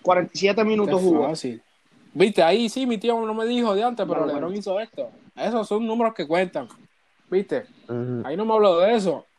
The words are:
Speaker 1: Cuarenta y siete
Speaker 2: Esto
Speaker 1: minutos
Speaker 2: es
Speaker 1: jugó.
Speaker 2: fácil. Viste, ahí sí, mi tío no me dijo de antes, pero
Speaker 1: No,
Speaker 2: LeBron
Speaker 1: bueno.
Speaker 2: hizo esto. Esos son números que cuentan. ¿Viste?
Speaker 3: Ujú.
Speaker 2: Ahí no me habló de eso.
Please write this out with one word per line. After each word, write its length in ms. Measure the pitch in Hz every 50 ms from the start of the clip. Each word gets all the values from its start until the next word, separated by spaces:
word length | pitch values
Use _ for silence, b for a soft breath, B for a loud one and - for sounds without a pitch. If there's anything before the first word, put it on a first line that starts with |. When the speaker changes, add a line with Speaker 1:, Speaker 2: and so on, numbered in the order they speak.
Speaker 1:
Cuarenta 300 | - 175 180 180 170 - -
y 40 | 151
siete 240 | 185 196 202 220
Speaker 2:
Esto 80 | 220 214
Speaker 1:
minutos 300 | 220 214 208 190 196 180
Speaker 2:
es 60 | 185 185
Speaker 1:
jugó. 200 | 165 151 143 147
Speaker 2:
fácil. 320 | 160 156 - 127 113 113 - _ _ _ _ _ _ _ _ _ -
Viste, 280 | 143 190 226 202 - 165
ahí 240 | 160 185 226 240 214
sí, 180 | - 254 269 247
mi 100 | 233 202
tío 260 | 226 233 233 226 226
no 80 | 220 214
me 100 | 220 220
dijo 300 | 233 240 247 240 220 196
de 80 | 196 226
antes, 220 | 247 240 233 196
pero 160 | 165 170 160
Speaker 1:
No, 40 | 156
Speaker 2:
LeBron 180 | 151 147 143 151
Speaker 1:
bueno. 120 | 175 196 208
Speaker 2:
hizo 220 | 196 202 185 202
esto. 320 | 226 - _ - 127 - - - _ - _
Esos 320 | 123 147 202 233 233 208 -
son 180 | 202 214 233
números 280 | 220 226 240 233 226 226
que 120 | - 160 143
cuentan. 400 | 160 180 190 180 - 151 127 - - - - _ _ _ _ _ _ _ _ _
¿Viste? 360 | 180 190 202 - 156 123 - - _ _ - -
Speaker 3:
Ujú. 360 | 120 120 123 123 123 120 110
Speaker 2:
Ahí 100 | - 151
no 80 | 185 220
me 100 | 226 220
habló 260 | 220 208 196 170 170
de 160 | 185 208 240
eso. 300 | 226 190 180 143 117 - _ _